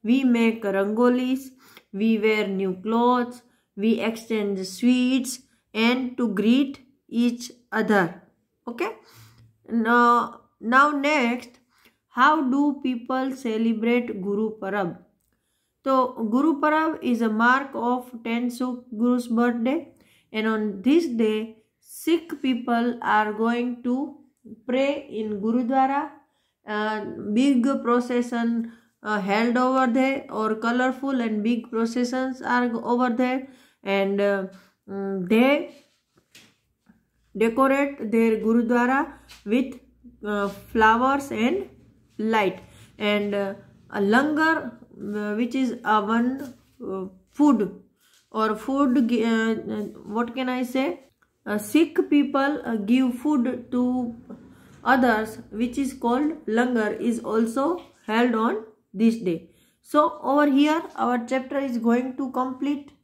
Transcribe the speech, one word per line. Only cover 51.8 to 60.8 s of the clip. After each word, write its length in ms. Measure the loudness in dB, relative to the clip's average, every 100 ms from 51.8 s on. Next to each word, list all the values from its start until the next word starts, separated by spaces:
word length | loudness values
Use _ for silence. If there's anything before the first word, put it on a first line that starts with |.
| 2 0 2
people, 500 | 2 2 0 0 -2
uh, 120 | -4 -4
give 380 | 2 2 2 0
food 520 | 0 0 0 -4 -4
to 420 | -2 0 0 -4 -8 -18 -20 -20 -20 -20 -8
others, 540 | 2 4 4 2 -2 -10 -14
which 280 | -4 -4 -2
is 140 | -6
called 400 | -4 -2 0 0 -4 -2
langar, 460 | 0 2 0 0
is 280 | -2 -2 -2
also 640 | -2 0 0 0 -2 -4 -8 _ -4
held 280 | 0 2
on 300 | 2 0 -2 -8 _ _
this 240 | 2 2 2
day. 340 | -4 -4 -8 _ _ _
So 360 | _ 2 2 0
over 240 | 0 2 4
here 360 | 4 4 2